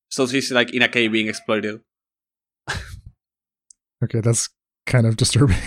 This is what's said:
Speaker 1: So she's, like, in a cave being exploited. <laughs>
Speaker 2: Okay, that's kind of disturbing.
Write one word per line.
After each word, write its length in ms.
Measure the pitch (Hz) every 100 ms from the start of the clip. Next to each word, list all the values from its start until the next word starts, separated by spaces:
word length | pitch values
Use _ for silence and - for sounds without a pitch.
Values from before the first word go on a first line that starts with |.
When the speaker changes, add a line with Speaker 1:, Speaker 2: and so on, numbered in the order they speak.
| -
Speaker 1:
So 160 | - 127
she's, 260 | 135 131
like, 220 | 127 120
in 80 | 123
a 60 | 120
cave 220 | 120 113
being 160 | 110 107
exploited. 540 | 107 - 107 107 110 _ _ _ _ _ _ _ _ -
<laughs> 60 | - - - - _ _ _ _ _ _ _ _ -
Speaker 2:
Okay, 160 | 120 113
that's 280 | 113 117 - _ _ _ -
kind 220 | 127 113
of 100 | 110
disturbing. 400 | 120 - 143 90